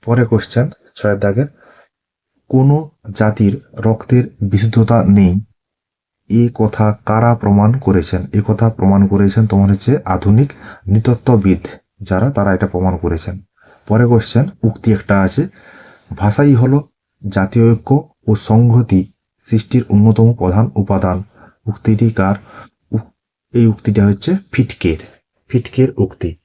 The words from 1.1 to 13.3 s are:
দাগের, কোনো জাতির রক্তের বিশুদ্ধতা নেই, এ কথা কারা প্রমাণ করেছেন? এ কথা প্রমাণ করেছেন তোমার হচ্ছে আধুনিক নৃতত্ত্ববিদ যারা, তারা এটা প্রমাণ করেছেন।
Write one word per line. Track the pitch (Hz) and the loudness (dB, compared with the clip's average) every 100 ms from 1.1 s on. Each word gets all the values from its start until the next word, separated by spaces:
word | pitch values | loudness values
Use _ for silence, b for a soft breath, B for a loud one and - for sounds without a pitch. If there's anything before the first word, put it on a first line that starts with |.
| 101 | -2
দাগের, | 101 101 143 _ b b b _ _ _ _ _ _ | -2 -2 -4 _ b b b _ _ _ _ _ _
কোনো | 131 135 147 156 _ - 101 | 0 2 0 -2 _ -18 -4
জাতির | 107 107 104 - _ | -2 0 0 -2 _
রক্তের | - 110 110 - 123 120 _ | -6 -4 -4 0 0 0 _
বিশুদ্ধতা | 101 98 110 113 110 117 | -2 0 0 0 2 2
নেই, | 92 101 95 92 107 _ _ _ _ _ _ _ _ | 4 4 4 0 -6 _ _ _ _ _ _ _ _
এ | 113 120 | 0 0
কথা | 120 110 - 107 107 - | 0 -4 0 -2 -2 -2
কারা | 107 117 117 | 0 2 0
প্রমাণ | 104 101 104 131 | 2 2 2 0
করেছেন? | 113 95 82 92 95 | 0 -2 -2 -6 -4
এ | 104 104 | -4 -2
কথা | 107 113 | 0 0
প্রমাণ | 113 95 98 98 | 0 0 2 2
করেছেন | 98 101 98 110 | 2 0 0 0
তোমার | 98 98 | 2 2
হচ্ছে | 98 - 147 - | 0 0 -4 -2
আধুনিক | 92 98 107 139 B B B 98 | -4 2 2 2 B B B -2
নৃতত্ত্ববিদ | 104 113 117 - 117 98 90 - - _ _ | 0 0 -2 0 0 2 -2 -4 -20 _ _
যারা, | 98 92 123 | -6 -2 -2
তারা | 139 101 | -2 -2
এটা | 92 98 | -2 -2
প্রমাণ | 90 92 87 | -2 -4 -2
করেছেন। | 85 82 - | -4 -6 -8